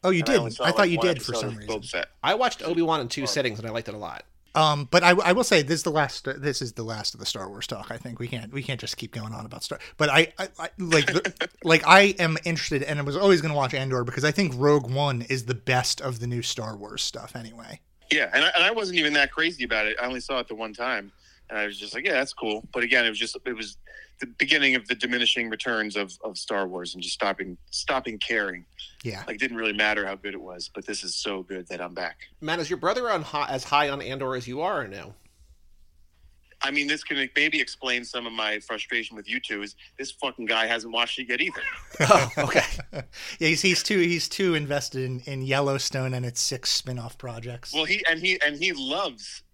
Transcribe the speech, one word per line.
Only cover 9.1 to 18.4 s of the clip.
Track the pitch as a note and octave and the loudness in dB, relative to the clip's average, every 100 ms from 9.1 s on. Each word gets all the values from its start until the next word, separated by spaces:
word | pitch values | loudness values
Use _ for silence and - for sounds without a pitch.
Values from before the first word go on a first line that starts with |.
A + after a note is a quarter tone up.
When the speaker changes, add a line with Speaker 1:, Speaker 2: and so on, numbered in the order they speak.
Speaker 1:
going | - G#2+ | -8 -8
on | A2 A2+ | -10 -12
about | A#2+ | -10
Star, | - - - - | -10 -10 -12 0
but | D3+ | 4
I, | C#3 D#3+ - | 6 4 0
I, | G3 - | -8 -8
I, | E3 - | -12 -6
like, | F3+ D#3+ C#3+ | 4 4 4
the, | D3 F#3 - E3+ _ | 2 -2 -6 -8 _
Speaker 2:
<laughs> | |
Speaker 1:
like, | D#3+ E3 D3+ | 4 4 10
I | F#3+ G3+ F#3+ | 10 10 4
am | E3+ D#3+ | 0 0
interested, | E3+ D#3+ - C#3+ | -2 -2 0 -2
and | C#3 D3 | 0 -2
I | |
was | C#3+ C#3+ | -2 2
always | G3+ F3+ | 6 6
gonna | D#3 D3 | 4 0
watch | C3 | 0
Andor | C3+ C3+ B2+ | 0 0 0
because | A#2+ B2 | 0 2
I | D3 | 2
think | D3 F#3 B2+ | 4 0 4
Rogue | C#3+ D3 A#2+ | 6 6 4
One | B2+ C#3+ B2 | 2 2 0
is | A#2+ C3 A2+ | -2 -4 -2
the | B2 | -4
best | - B2+ B2 - | 2 2 2 -2
of | C#3 A#2 | -4 -4
the | A#2+ | -4
new | A#2+ | -2
Star | A#2 - A2 G#2+ | -2 -4 -6 -8
Wars | G#2 A2 | -10 -4
stuff | - A#2 A2+ | -4 -6 -12
anyway. | A#2+ A2+ A#2 A#2 - _ _ _ | -12 -14 -16 -16 -18 _ _ _
Speaker 2:
Yeah, | F3 A#2+ | 2 4
and | B2 | 4